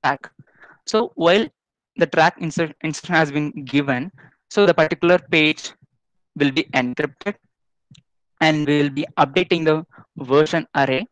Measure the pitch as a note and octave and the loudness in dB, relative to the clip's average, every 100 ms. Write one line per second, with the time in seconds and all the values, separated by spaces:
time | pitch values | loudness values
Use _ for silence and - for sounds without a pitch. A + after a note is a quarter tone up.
0 | C#3 C#3 - _ - _ - _ - G#3+ | -2 -4 -8 _ -20 _ -20 _ -4 -2
1 | A#3 - E3 G3 A3+ _ _ _ _ - | -2 0 4 4 2 _ _ _ _ -2
2 | E3 - D#3+ - E3 D3 E3 - D#3+ D3+ | 0 4 2 2 -8 -4 -6 -6 -8 -8
3 | - C#3+ D#3 C#3+ D3 D3+ C3+ C3+ C#3 B2 | -2 0 0 -2 -4 -8 -4 -2 0 -4
4 | E3 _ - _ _ - G3+ - D#3 E3+ | -6 _ -20 _ _ 0 2 4 2 2
5 | E3+ F3+ - D#3+ D3+ D#3 - - _ _ | 2 2 2 2 2 0 -8 -18 _ _
6 | _ _ _ - C#3+ C3+ - C3+ B2 B2 | _ _ _ -2 -2 0 -2 -2 -2 -4
7 | D3 - - G#3 _ _ _ _ _ - | -8 -6 -10 -10 _ _ _ _ _ -20
8 | _ _ _ _ D#3+ D#3 D3 D3 C#3+ C#3 | _ _ _ _ 0 0 0 0 0 -2
9 | D3 - C#3 C3+ F3+ F3 D#3+ D#3 E3 - | -6 0 0 2 0 0 0 0 -4 -18
10 | - - C3+ C#3 D3+ E3+ - - C3+ C3 | -20 -16 0 2 2 0 -4 -2 0 -2
11 | A3+ | -6